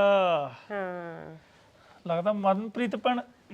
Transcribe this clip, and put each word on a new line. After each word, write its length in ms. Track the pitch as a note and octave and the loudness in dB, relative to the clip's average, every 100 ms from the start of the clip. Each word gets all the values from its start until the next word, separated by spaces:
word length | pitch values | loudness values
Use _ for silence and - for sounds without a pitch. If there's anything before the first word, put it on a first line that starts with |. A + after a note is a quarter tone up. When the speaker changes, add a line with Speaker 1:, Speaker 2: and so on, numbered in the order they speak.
| G3+ G3 F#3 D#3+ C#3 A#2+ - | 6 6 4 2 -2 -10 -10
Speaker 1:
ਹਾਂ। 680 | G3+ F#3 F3+ E3+ E3 D#3 D#3+ _ _ _ _ _ - F3 | -8 -8 -8 -12 -14 -16 -18 _ _ _ _ _ -12 -4
Speaker 2:
ਲੱਗਦਾ 260 | E3+ F#3+ | -2 0
ਮਨਪ੍ਰੀਤ 640 | G#3 F#3+ G3 A3 A#3+ B3 A3 | 2 2 2 -2 -4 -4 0
ਭੈਣ 240 | B3+ B3 - _ - | 0 -2 -4 _ -10